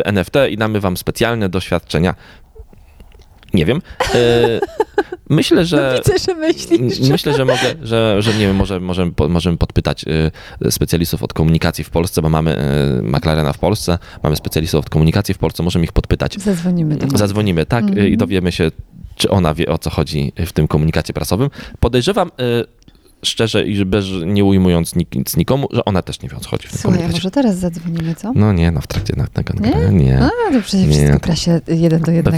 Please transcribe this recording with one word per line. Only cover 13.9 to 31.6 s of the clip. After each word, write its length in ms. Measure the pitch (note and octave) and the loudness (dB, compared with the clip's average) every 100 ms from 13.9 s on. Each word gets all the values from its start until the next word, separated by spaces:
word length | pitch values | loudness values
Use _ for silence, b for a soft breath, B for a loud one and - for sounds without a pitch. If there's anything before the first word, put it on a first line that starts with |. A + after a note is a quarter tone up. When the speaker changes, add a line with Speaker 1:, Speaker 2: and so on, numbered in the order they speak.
| E2+ B B | -4 B B
Speaker 1:
mamy 140 | D2+ D2+ | -2 -2
specjalistów 440 | - D#2+ D#2+ D2+ | -2 -4 0 -2
od 100 | C#2 | 0
komunikacji 440 | - D#2+ G2+ G2+ | 2 2 2 0
w 40 | F#2 | -2
Polsce, 240 | E2 - | -4 -2
możemy 220 | E2+ F2 | -2 0
ich 80 | E2 | 0
podpytać. 480 | - - - - G3+ | 0 0 0 -2 -4
Speaker 2:
Zadzwonimy 560 | G3 F3+ F3 F3 D#3 D3+ | -2 -2 0 0 0 -2
do 100 | C3+ | 0
nich. 120 | A#2 | 0
Speaker 1:
Zadzwonimy, 480 | G2+ G2+ G#2 E2 D#2 | 0 0 0 0 0
tak, 180 | A#2+ | 0
y, 20 | G#2 | 0
i 40 | |
Speaker 2:
Mhm. 260 | G2 G2+ G#2+ | 2 2 2
Speaker 1:
dowiemy 360 | G#2 F#2+ F2+ | 0 0 0
się, 180 | - D#2+ - - - - - | 0 -2 -2 -14 -18 -14 -4
czy 140 | - | 0
ona 240 | F#2+ E2 | 2 0
wie, 120 | D#2 - | 0 -2
o 120 | E2 | -2
co 120 | D#2+ | -4
chodzi 420 | - D2 D2+ C#2 - E2+ | -4 -2 -2 -4 -4 -4
w 60 | |
tym 160 | - D#2 | 0 0
komunikacie 440 | D#2 D#2 D#2+ - | 2 0 0 -4
prasowym. 380 | - F#2 F#2 C#3 B B B | -6 -4 -2 -2 B B B
Podejrzewam, 480 | A#2+ B2 A#2+ G#3 F3 | 0 0 0 0 -2
y, 540 | - B2 A#2+ - _ _ - _ _ | -2 -2 -2 -4 _ _ -20 _ _
szczerze 420 | - - A2+ G#2+ E2+ | -6 -2 0 0 0
i 180 | G2+ | 0
bez, 220 | F#2+ G#2 F#2+ F#2+ E2 | 2 0 0 -4 0
nie 180 | G2+ | 2
ujmując 500 | G2 G2 F#2 E2+ E2 F2+ | 4 6 4 2 0 -2
nik-, 200 | E2 - | -2 -4
nic 180 | - - | -4 -2
nikomu, 320 | E2+ C3+ C#3 | 0 0 0
że 120 | A#2+ | -2
ona 180 | - F#2 | 0 0
też 180 | - - | -2 -8
nie 60 | B2 | -12
wie, 80 | - | -12
o 40 | |
co 80 | - | -6
chodzi 180 | - - | -8 -6
w 20 | |
tym 100 | - | -4
Speaker 2:
Słuchaj, 180 | G3+ F#3 | 0 0
a 40 | |
Speaker 1:
komunikacie. 160 | E3+ E3+ | 0 -2
Speaker 2:
może 120 | F#3 | -2
teraz 260 | C#4 B3 F3+ | 0 0 0
zadzwonimy, 560 | F3+ E3 E3+ E3 E3 | -4 -6 -6 -4 -4
co? 180 | E3 - | -4 -2
Speaker 1:
No 180 | - G#2+ | 2 4
nie, 180 | F2+ E2+ | 4 2
no 100 | D#2+ | 0
w 60 | - | -4
trakcie 280 | - - - | -4 -4 -2
na-, 100 | - | -4
tego 280 | - - | -4 -4
Speaker 2:
Nie? 60 | - | 0
Speaker 1:
nagrania 300 | G#3 G4+ A#4+ | 0 2 4
nie. 260 | F#3 C2 C2 | 4 4 4
Speaker 2:
No, 100 | C4+ A#4+ A4 | 2 2 0
to 80 | C4 | 0
przecież 240 | - G3 A#2+ | 0 2 4
Speaker 1:
Nie. 60 | |
Speaker 2:
wszystko 260 | D2 D2 - | 4 4 2
gra 180 | - D#3+ | 2 -2
się 240 | - E3 | 0 0